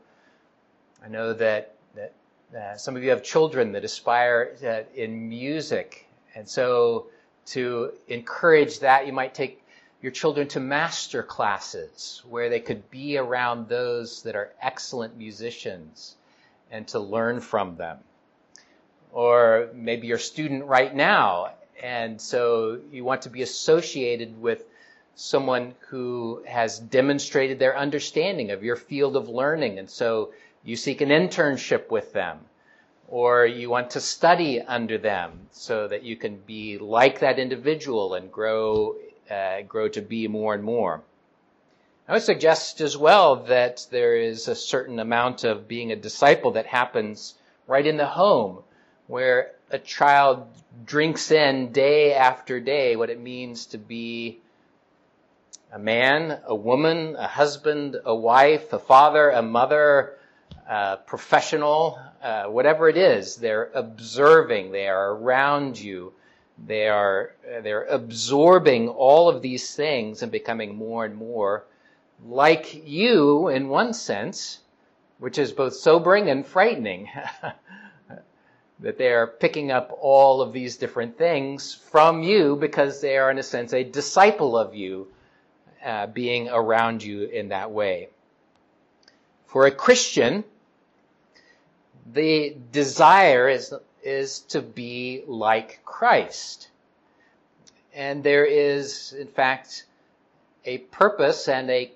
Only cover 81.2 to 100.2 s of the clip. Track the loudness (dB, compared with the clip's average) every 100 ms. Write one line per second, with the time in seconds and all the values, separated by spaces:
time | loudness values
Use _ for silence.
81.2 | 0 0 -4 -8 -14 -18 _ 6 6 4
82.2 | 2 4 4 2 -2 0 0 0 -2 0
83.2 | 2 0 -4 -8 -4 -4 -4 -6 -2 6
84.2 | 6 6 0 0 -2 -6 -10 -10 -12 _
85.2 | _ _ _ _ _ _ -8 -6 -6 -6
86.2 | -2 -2 -2 -2 2 2 2 -2 -8 -8
87.2 | -8 -8 -6 -8 -6 -4 -2 -4 -8 _
88.2 | _ _ _ _ _ _ _ _ _ _
89.2 | _ _ _ 4 4 4 2 4 4 0
90.2 | 0 0 -8 _ _ _ _ _ _ _
91.2 | _ _ _ _ _ _ _ _ -8 -2
92.2 | 2 0 -2 -8 -8 -2 -2 6 8 8
93.2 | 8 6 4 2 -4 -14 _ _ -6 -4
94.2 | -6 -10 -8 -8 -8 -12 -12 -10 -10 -10
95.2 | -12 -4 2 0 0 -18 -18 -2 4 4
96.2 | 2 -10 -16 -18 -20 _ _ _ _ _
97.2 | _ _ _ _ _ _ _ -10 -8 -2
98.2 | 2 4 4 4 2 0 -4 -12 -16 -16
99.2 | -12 0 0 0 -6 -20 -20 _ _ _